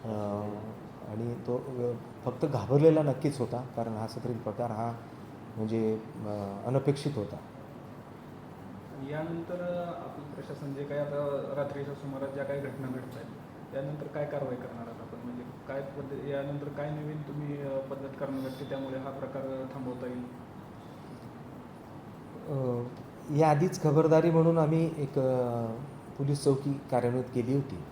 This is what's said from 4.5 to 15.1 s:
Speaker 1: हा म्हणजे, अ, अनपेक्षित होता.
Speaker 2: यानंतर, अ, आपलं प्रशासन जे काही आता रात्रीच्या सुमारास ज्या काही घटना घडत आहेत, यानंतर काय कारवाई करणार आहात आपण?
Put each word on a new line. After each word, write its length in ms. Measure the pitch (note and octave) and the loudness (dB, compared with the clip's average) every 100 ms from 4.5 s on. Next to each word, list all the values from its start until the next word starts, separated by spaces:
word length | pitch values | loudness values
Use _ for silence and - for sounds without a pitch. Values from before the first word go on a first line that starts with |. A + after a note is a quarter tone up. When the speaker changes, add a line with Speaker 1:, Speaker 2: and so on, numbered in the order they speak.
| G#2 A#2+ | -2 -2
Speaker 1:
हा 200 | G#2+ A#2 A#2 - - - - - - | 0 -2 -2 -10 -14 -14 -14 -10 -4
म्हणजे, 420 | A2 A2+ A2 A2 - - | 0 4 4 2 -4 -8
अ, 460 | G#2+ G#2 G2+ G2 A2 | -4 -2 -4 -4 2
अनपेक्षित 460 | C3+ C3+ D3 D3+ - | 4 4 2 2 0
होता. 200 | G2+ - - - - - - - - - - - - - - - - C#3 C3+ | -2 -4 -10 -14 -14 -14 -14 -14 -14 -16 -14 -14 -14 -14 -12 -12 -12 -8 -6
Speaker 2:
यानंतर, 500 | D3+ E3 E3+ E3 F3+ | -4 -2 -4 -4 -4
अ, 280 | F3 F3 F3 | -2 -2 -2
आपलं 460 | E3+ - - D3 - | -6 -8 -10 -10 -10
प्रशासन 380 | D3 D3 C#3+ | -10 -8 -6
जे 100 | C#3 | -6
काही 160 | C#3+ D3 | -2 -2
आता 540 | D3 D3 C#3+ C#3 A#2+ C#3 | 0 0 0 0 -2 -2
रात्रीच्या 360 | C#3+ C#3+ C#3 | -2 -2 -6
सुमारास 400 | C#3 C#3+ C3+ C3+ | -6 -6 -4 -4
ज्या 100 | C#3 | -4
काही 180 | C3+ C#3 | -2 -2
घटना 260 | C3+ A#2+ C3 | -2 -4 -4
घडत 280 | B2+ B2 A#2+ | -4 -6 -10
आहेत, 100 | A2+ - - - - C3+ | -10 -12 -14 -14 -8 -6
यानंतर 320 | C#3+ D3+ D3 | -4 -4 -6
काय 180 | D3+ D3 | -4 -2
कारवाई 300 | D3 C3 B2 | -2 -2 -4
करणार 320 | A#2+ A#2 A#2 | -6 -8 -10
आहात 140 | - | -10
आपण? 160 | - | -10